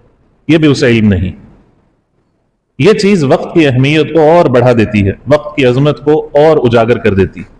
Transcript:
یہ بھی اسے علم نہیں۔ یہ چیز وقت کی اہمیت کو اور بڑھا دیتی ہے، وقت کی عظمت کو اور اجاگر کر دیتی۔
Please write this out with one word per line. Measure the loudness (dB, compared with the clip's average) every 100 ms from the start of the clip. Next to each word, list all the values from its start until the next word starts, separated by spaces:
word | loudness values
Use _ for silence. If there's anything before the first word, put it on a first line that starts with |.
| _ _ _ _ -2
یہ | 0
بھی | 0
اسے | 0 0
علم | 0 0
نہیں۔ | 0 -4 -10 -20 -20 _ _ _ _ _ _ _ _ _ _ _ -2
یہ | 0
چیز | 2 2 0
وقت | 0 -2 -2
کی | 0 0
اہمیت | 0 0 0 0
کو | 0 2
اور | 2 2
بڑھا | 2 2
دیتی | 0 0 0 -2
ہے، | -4 -2
وقت | -2 -2 -2
کی | -2
عظمت | 0 -2 -2
کو | -2 -2 -2
اور | 0 2 2
اجاگر | 0 0 0 0
کر | -2
دیتی۔ | 0 -2 -4 -20